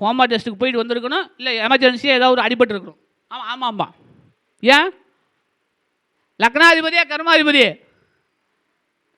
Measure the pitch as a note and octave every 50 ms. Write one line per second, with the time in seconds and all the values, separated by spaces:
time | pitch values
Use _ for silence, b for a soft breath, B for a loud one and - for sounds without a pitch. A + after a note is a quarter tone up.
0 | G3+ A3 A#3+ C4 B3+ A#3+ A#3 G#3 - A#3+ G3+ F#3+ B3+ C4 A#3+ A#3 A3+ A#3 A#3+ A#3+
1 | A3+ B3+ D4+ F#4+ F4+ - _ _ B3+ B3+ A#3 A3+ G#3+ A#3+ C4+ B3+ C4 B3+ B3 A3
2 | C#4 C#4+ C4 B3 B3+ B3+ B3+ B3 A3 A3+ B3 A#3 B3 G#3 G#3 F#3+ F3 E3+ D3+ _
3 | _ _ _ _ _ _ A3 B3+ A3+ A3 B3 C4 B3+ A#3 G#3+ F#3+ D3+ - _ _
4 | _ _ _ _ _ _ _ _ _ _ _ _ G#3 A#3+ C#4 D4 E4+ F#4+ - _
5 | _ _ _ _ _ _ _ _ _ _ _ _ _ _ _ _ _ _ _ _
6 | _ _ _ _ _ _ _ - G#3+ A#3 B3 D4 E4 E4+ E4 D#4+ D#4+ D#4+ E4+ E4+
7 | E4 C#4 D4 D4+ D#4+ E4+ D#4+ D#4 D4+ D4+ C#4+ C#4 A#3 F#3 - _ _ _ _ _
8 | _ _ _ _ _ _ _ _ _ _ _ _ _ _ _ _ _ _ _ _
9 | _ _ _